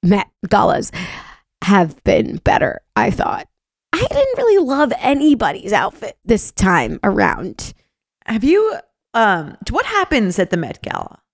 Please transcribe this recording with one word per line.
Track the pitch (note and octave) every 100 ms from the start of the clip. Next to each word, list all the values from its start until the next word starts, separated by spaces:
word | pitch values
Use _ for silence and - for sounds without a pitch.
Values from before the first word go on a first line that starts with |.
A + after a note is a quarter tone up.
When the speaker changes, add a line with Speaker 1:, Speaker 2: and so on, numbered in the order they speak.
Speaker 1:
Met | F3 G3 - _ F#3
Galas | G#3 - - - - F3+ - - - _ _
have | - G3+ E3 -
been | - - - E3+
better, | - - - - _ -
I | A3+
thought. | - - - - _ _ _ _
I | E4
didn't | B4 C#5 C5+ B4
really | A#4+ G4+
love | C#4 C4+ D4 -
anybody's | B3 C#4+ D4+ C4+ G3 D3 -
outfit | G3+ F3 - G#3 -
this | - A3+ -
time | - F#3+ F3 A#2 -
around. | - F#3+ F2+ - - - - - _ _ _ _ -
Speaker 2:
Have | A3+
you, | B3+ F#4+ A4 - - _ _
um, | A#3 G#3+ F3+ D3+ - -
what | B3 B4+
happens | G#4+ F#4 C#4+ G3+ F3+
at | F3+
the | F3
Met | C#3+ -
Gala? | - G1+ G1+ - _